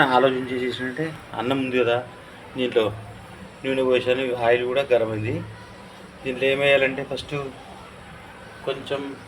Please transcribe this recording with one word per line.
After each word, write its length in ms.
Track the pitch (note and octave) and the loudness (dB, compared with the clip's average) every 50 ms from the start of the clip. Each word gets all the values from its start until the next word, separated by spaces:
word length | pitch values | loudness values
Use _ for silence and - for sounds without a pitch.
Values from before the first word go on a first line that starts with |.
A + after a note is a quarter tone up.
| D3+ C3 B2+ | 4 6 6
ఆలోచన 300 | B2 C3 C3+ C3 B2+ C3 B2 B2+ | 6 6 6 4 2 -2 -4 -4
చేసేసినట్టే, 540 | B2 B2+ B2 B2 B2+ B2+ B2+ B2+ D3 D#3+ D#3+ D#3 - - - - A2 | -2 -2 -2 -2 -4 -4 -6 -4 -4 -6 -6 -6 -10 -14 -10 -6 -4
అన్నం 200 | A2+ B2 C3+ C3+ C3 | -2 0 0 0 0
ఉంది 120 | C3 B2 B2+ A#2+ | 0 2 2 2
కదా, 160 | A#2 A#2 B2 B2 - - - - - - - - - - | 4 2 0 0 -6 -12 -18 -18 -18 -18 -18 -18 -12 -6
దీంట్లో 300 | C3 B2+ B2 A2+ A#2+ A2 G#2 G#2 - - - - - - - - - - - - - - | -4 -2 2 4 4 4 2 0 -6 -12 -14 -16 -16 -16 -16 -16 -16 -16 -16 -14 -8 -4
నూనె 180 | C3 C3+ C3 C3 B2+ | -2 0 2 4 4
పోసాను, 360 | B2+ B2+ B2+ B2+ B2+ C3 C3+ B2+ A#2+ A#2+ A#2 | 4 4 4 2 2 2 2 -2 0 2 4
ఆయిల్ 180 | A#2 B2 B2 B2 B2 B2 | 4 4 4 4 2 0
కూడా 120 | C#3 C#3 - B2 | 0 2 4 4
గరం 180 | A#2 C#3+ B2 A2 | 4 4 2 -2
అయింది. 200 | G#2+ G#2+ A2+ - E3+ - - - - - - - - - - - - - - - - - | -2 -2 -2 -2 -4 -6 -8 -12 -14 -16 -16 -16 -18 -18 -18 -18 -18 -18 -18 -16 -10 -6
దీంట్లో 240 | C3+ B2+ B2 C3 C3+ C3+ | -4 -2 2 2 2 4
ఏం 40 | C#3 C#3 | 4 6
వేయాలంటే 400 | C#3+ C#3 C#3 C3+ C3 C3+ C3+ C#3 - C#3 | 6 6 6 6 4 0 -2 -6 -6 -6
ఫస్ట్ 240 | B2 - - D3 C#3+ C#3 C3+ B2+ - - - - - - - - - - - - - - - - - - - - - - C#3+ | -6 -6 -6 -6 -6 -6 -6 -10 -14 -16 -16 -16 -16 -18 -18 -18 -18 -18 -18 -18 -18 -18 -18 -18 -18 -18 -18 -16 -8 -6 -4
కొంచెం 320 | C3+ C3+ - - C#3+ C#3 C#3+ C#3 C3 A#2+ - | -4 -4 -4 -4 -4 -4 -4 -6 -10 -12 -14